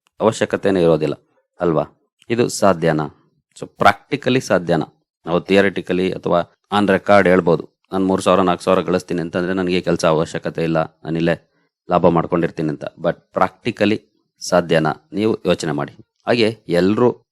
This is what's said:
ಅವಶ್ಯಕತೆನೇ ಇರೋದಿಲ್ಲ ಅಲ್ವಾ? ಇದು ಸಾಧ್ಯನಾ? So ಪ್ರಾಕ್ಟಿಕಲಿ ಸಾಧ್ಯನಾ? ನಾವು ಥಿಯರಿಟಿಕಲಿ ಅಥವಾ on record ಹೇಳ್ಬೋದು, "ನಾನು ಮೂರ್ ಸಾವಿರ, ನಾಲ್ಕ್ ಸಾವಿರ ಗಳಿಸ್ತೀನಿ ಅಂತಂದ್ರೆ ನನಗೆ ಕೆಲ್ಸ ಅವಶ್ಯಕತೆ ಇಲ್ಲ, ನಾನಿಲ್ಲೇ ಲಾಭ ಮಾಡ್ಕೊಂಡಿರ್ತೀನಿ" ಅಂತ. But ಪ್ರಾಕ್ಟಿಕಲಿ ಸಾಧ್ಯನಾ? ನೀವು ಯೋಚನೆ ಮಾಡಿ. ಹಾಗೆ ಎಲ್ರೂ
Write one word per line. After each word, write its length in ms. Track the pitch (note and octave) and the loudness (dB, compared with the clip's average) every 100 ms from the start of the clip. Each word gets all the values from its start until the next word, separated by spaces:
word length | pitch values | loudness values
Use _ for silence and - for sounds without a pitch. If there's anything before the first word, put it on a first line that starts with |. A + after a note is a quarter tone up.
| _ - | _ -4
ಅವಶ್ಯಕತೆನೇ 640 | G#2 A2 G#2 F#2+ G2 F#2+ | -2 0 -2 -2 0 2
ಇರೋದಿಲ್ಲ 320 | E2+ D#2 D2+ C#2 _ _ _ - | 4 2 0 -6 _ _ _ -4
ಅಲ್ವಾ? 240 | F2 D#2 D2+ _ _ _ - | -2 0 -4 _ _ _ -6
ಇದು 200 | A#2 A#2 | -2 -2
ಸಾಧ್ಯನಾ? 840 | - G2+ F2 E2 D#2 D2 - _ _ _ - | 0 0 2 0 -2 -4 -10 _ _ _ -20
So 60 | - | -12
ಪ್ರಾಕ್ಟಿಕಲಿ 760 | - G2+ - - C#3 - B2+ | 0 2 2 -2 -6 -2 -2
ಸಾಧ್ಯನಾ? 440 | - F#2+ E2+ E2 D2 _ _ _ - | 0 -2 0 -2 -2 _ _ _ -4
ನಾವು 160 | E2+ | -4
ಥಿಯರಿಟಿಕಲಿ 680 | D#2 F#2+ G2 F2+ E2+ F2+ F#2 | 2 2 2 0 -4 -2 -2
ಅಥವಾ 460 | E2 F#2 F2 E2+ _ - G#2 | -4 -2 -2 -2 _ -6 0
on 80 | G2+ | 2
record 400 | F#2+ - G2+ F#2 | 2 4 4 6
ಹೇಳ್ಬೋದು, 420 | F#2 E2+ D#2+ - _ _ | 4 4 0 -2 _ _
"ನಾನು 120 | F#2+ F#2+ | -4 -2
ಮೂರ್ 160 | F#2 | 0
ಸಾವಿರ, 200 | - F#2 | 2 2
ನಾಲ್ಕ್ 200 | F2+ F2 | 2 0
ಸಾವಿರ 200 | - F#2 | 0 0
ಗಳಿಸ್ತೀನಿ 400 | E2+ F2+ - F2 | 0 -4 -4 -6
ಅಂತಂದ್ರೆ 320 | E2 F#2 F2 | -6 -4 -4
ನನಗೆ 280 | F#2+ F2+ F2+ | -4 -2 -2
ಕೆಲ್ಸ 240 | E2+ E2+ E2+ | -2 0 2
ಅವಶ್ಯಕತೆ 580 | D#2 D#2+ D#2+ - - | 2 0 -6 -8 -6
ಇಲ್ಲ, 180 | E2 E2 | -2 -2
ನಾನಿಲ್ಲೇ 680 | D#2 _ - E2 E2+ D#2+ _ _ _ _ - | -4 _ -8 -2 -2 -2 _ _ _ _ -2
ಲಾಭ 180 | F2 F2 | 2 2
ಮಾಡ್ಕೊಂಡಿರ್ತೀನಿ" 640 | E2+ E2 E2+ E2 - D#2 | 2 0 -2 -2 -4 -6
ಅಂತ. 140 | C#2+ - - | -6 -10 -8
But 140 | E2 | -6
ಪ್ರಾಕ್ಟಿಕಲಿ 880 | D#2+ _ - - - - A2 G#2 G#2+ _ _ _ _ | -6 _ -4 -4 -4 -8 -2 -2 -2 _ _ _ _
ಸಾಧ್ಯನಾ? 540 | - F2+ E2 E2 D#2 - _ | -2 0 2 0 0 -4 _
ನೀವು 260 | F2+ A2 - F2+ | -4 -2 -2 -2
ಯೋಚನೆ 260 | F2 E2 | -2 -2
ಮಾಡಿ. 220 | D2 C#2+ - - _ - | -6 -8 -12 -20 _ -2
ಹಾಗೆ 300 | A#2+ G#2+ A2+ - | 0 0 -2 -4
ಎಲ್ರೂ 580 | E2+ F#2 G#2+ B2 - _ | 0 2 2 0 0 _